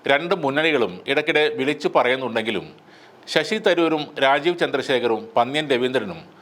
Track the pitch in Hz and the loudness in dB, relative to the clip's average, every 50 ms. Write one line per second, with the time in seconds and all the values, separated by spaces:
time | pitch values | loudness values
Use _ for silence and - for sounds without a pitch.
0 | - 139 139 143 160 175 190 190 151 135 135 147 156 165 151 135 113 90 87 90 | 0 2 2 2 2 0 -2 0 0 0 0 2 2 2 2 2 0 0 -4 -6
1 | - - 139 143 151 156 160 151 151 147 - - 131 139 151 143 - 185 - 156 | -6 -4 -2 0 0 2 2 2 2 2 0 -2 -2 -2 -2 -2 -2 0 2 2
2 | 123 123 127 131 131 120 113 117 110 113 110 92 76 - - - - - - - | 2 2 2 0 -2 -4 -2 -2 -2 -2 -4 -4 -6 -8 -14 -20 -20 -20 -20 -20
3 | - - - - - - - 165 156 156 214 214 214 208 175 165 170 160 160 151 | -20 -20 -20 -20 -8 -4 -2 -2 0 0 -2 0 2 2 2 2 2 2 0 0
4 | 147 - - - 135 135 139 147 143 170 180 175 165 139 139 135 127 - 139 123 | -4 -6 -4 0 2 4 4 2 2 0 -2 0 -2 -2 -2 -2 -2 0 0 2
5 | 117 120 113 110 107 110 - 127 120 123 135 151 151 143 135 120 123 127 127 131 | 2 0 0 -2 -4 -2 0 0 0 0 0 -4 -2 0 0 0 0 0 0 -2
6 | 110 98 85 80 80 - - - | -2 -4 -8 -12 -14 -20 -20 -20